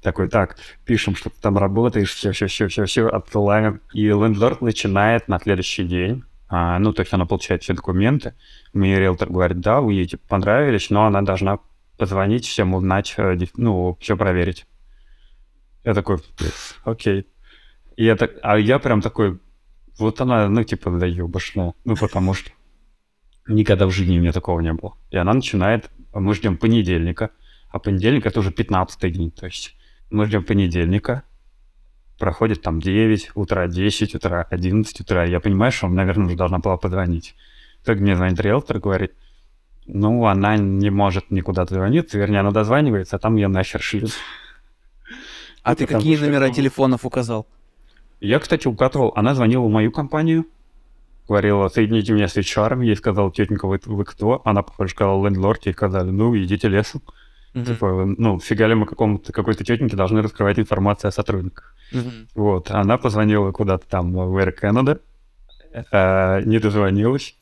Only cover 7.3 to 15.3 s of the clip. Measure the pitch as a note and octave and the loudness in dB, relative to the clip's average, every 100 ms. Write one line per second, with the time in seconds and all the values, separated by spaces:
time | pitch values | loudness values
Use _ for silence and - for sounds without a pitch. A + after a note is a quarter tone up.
7.3 | G2 - F2+ - F2+ - F2+ G#2+ C#3+ A#2+ | -2 -2 -6 -2 -6 -2 0 2 0 -4
8.3 | - - - - G2+ G2 F#2+ F#2+ F2+ - | -14 -20 -20 -8 0 2 4 2 0 -2
9.3 | F2+ F2+ F2+ F#2 B2+ B2 G2 F2 - - | 0 0 0 2 2 2 0 -2 -6 -4
10.3 | G2 G2 A#2 D3 G#2+ - G2+ G#2+ G2 G2 | -2 2 2 2 0 2 2 4 2 0
11.3 | F#2 F#2+ G2+ - _ _ _ G2 F#2+ G2 | 0 -2 -4 -8 _ _ _ -2 0 0
12.3 | A#2+ A2+ - F#2 F#2 F#2+ F#2+ G2+ - G2+ | 0 -2 -2 0 0 0 0 -2 -2 -2
13.3 | F2+ F2+ - A#2+ F#2+ F2+ F2 - G2+ G2+ | 0 -4 -2 0 0 -2 -4 -4 -2 0
14.3 | F2+ F2 F2+ - _ - - - - - | 0 0 -4 -16 _ -20 -20 -20 -20 -20